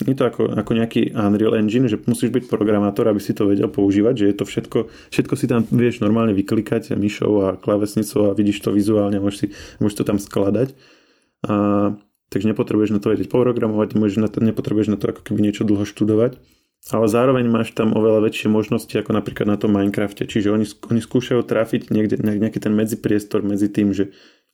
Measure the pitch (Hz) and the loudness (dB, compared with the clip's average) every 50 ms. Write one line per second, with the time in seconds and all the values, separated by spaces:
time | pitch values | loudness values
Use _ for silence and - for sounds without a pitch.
0 | 104 135 131 131 131 117 - - 113 - - 107 104 - 120 113 113 113 - 120 | -4 -2 0 0 0 -2 0 0 -2 0 0 -2 -2 0 0 0 0 0 0 0
1 | 113 - - 120 104 101 104 104 107 - 113 110 107 107 104 123 135 113 104 - | 0 0 0 0 0 2 2 2 2 2 2 2 2 0 2 2 2 0 0 -2
2 | - 120 117 - 127 117 123 123 123 - 120 107 104 107 107 101 104 101 101 - | -2 -2 -2 0 -2 -2 -2 -2 -2 -2 -2 0 2 2 2 2 2 0 0 0
3 | 117 110 104 101 - - 110 - 107 101 101 101 120 104 98 104 101 98 98 101 | 0 2 0 0 -2 -2 -2 0 2 2 2 2 0 0 0 2 2 2 4 4
4 | 101 120 135 117 101 101 101 - 101 - - 117 110 - - 123 110 - - - | 2 2 2 2 2 2 2 0 -4 -6 -6 -6 -6 -4 -2 -4 -4 -4 -8 -20
5 | - - - - 131 - 139 131 - 120 127 117 110 - 131 120 120 120 117 - | -20 -4 -2 -2 -2 0 -2 -2 0 0 2 0 0 2 2 2 2 2 0 0
6 | 107 104 110 113 113 113 98 98 98 - 110 113 107 - 117 110 - - 113 - | 0 0 2 2 2 2 2 0 0 0 0 -2 0 0 -2 -2 -2 -2 -2 -2
7 | 101 104 - - - - 104 101 95 95 92 - - 113 104 101 107 104 - 110 | -2 -2 -2 -2 0 2 2 2 2 0 -2 -2 -2 -2 0 0 0 -2 -2 -2
8 | 107 - - 107 104 101 98 107 104 101 101 - - 107 101 101 98 110 107 104 | -2 0 0 0 2 2 2 2 0 0 0 -2 -2 -2 0 0 2 2 2 2
9 | 101 101 101 98 98 101 101 - 101 98 - - - - - - 107 104 - - | 2 0 0 -2 -2 -2 -4 -4 -6 -8 -8 -12 -20 -18 -6 -2 -2 -2 -2 -2
10 | 104 - 104 101 - - - 104 98 98 101 107 131 135 - - _ _ _ _ | -2 -2 -2 -2 -4 -4 -2 0 0 2 2 0 0 -2 -4 -10 _ _ _ _
11 | _ _ _ _ _ _ _ _ - 113 107 104 104 101 101 101 104 104 104 - | _ _ _ _ _ _ _ _ -4 -2 0 0 2 2 2 2 0 0 -2 -6
12 | _ _ _ _ _ _ - 98 101 110 104 - 117 - - 107 107 104 107 101 | _ _ _ _ _ _ -6 -2 -2 0 0 0 -2 0 2 2 2 2 0 0
13 | - 113 107 104 92 - - 127 120 123 120 120 117 110 107 104 107 - - 107 | 0 0 0 -2 -2 -2 0 2 2 2 0 0 -2 -2 0 0 -2 0 0 0
14 | 107 104 95 110 110 104 - 120 117 110 107 - - - 107 107 104 107 104 101 | 0 2 2 0 0 0 0 0 0 0 0 -2 -4 -2 0 0 2 0 0 0
15 | - 113 107 - - - 104 104 104 104 101 - 113 104 104 101 104 104 - - | -2 -4 -4 -6 -8 -4 -2 0 0 0 0 -2 0 0 0 0 -2 -4 -4 -2
16 | 104 104 107 107 117 131 127 - - _ _ _ _ _ _ _ - - - 110 | 0 2 2 2 2 0 -2 -6 -16 _ _ _ _ _ _ _ -10 -4 -2 0
17 | 113 107 107 117 127 135 131 127 120 117 113 113 113 - - - 113 110 110 113 | 2 2 2 4 4 4 2 2 2 2 0 0 0 -2 -2 -2 0 0 2 2
18 | 110 113 110 107 107 110 - - - 107 107 110 104 - 120 107 - - - 110 | 2 4 4 4 2 0 -2 -2 -2 0 0 0 0 0 -2 -4 -4 -4 -4 -4
19 | 104 - 107 104 101 - - - 107 104 104 104 - 107 101 98 98 101 101 104 | -2 -2 -2 -2 -4 -4 -2 0 0 2 2 2 2 2 2 2 2 0 0 -2
20 | 104 101 - - - - - 113 98 101 107 110 107 104 - - - - 117 113 | -2 -4 -4 -6 -6 -4 -2 0 0 2 2 0 0 -2 -6 -12 -6 -2 -2 -2
21 | 110 - - 127 127 - 127 120 113 - 113 107 113 - - 113 - - 117 110 | -2 0 -2 -2 0 0 0 0 0 0 0 0 0 0 -2 -4 -2 -2 0 0
22 | 107 101 107 - 104 107 104 101 110 113 - - - 107 107 104 110 110 117 - | 0 0 0 0 0 -2 0 0 -2 -2 -2 -2 -2 0 0 0 0 0 -2 -4
23 | - 107 104 104 104 - - 104 101 101 101 98 104 101 - 107 104 101 95 98 | -2 0 0 -2 -2 -2 -2 -2 -2 -2 -2 0 -2 0 0 0 0 2 2 0
24 | 95 98 - - - - _ _ _ _ | -2 -4 -6 -12 -20 -20 _ _ _ _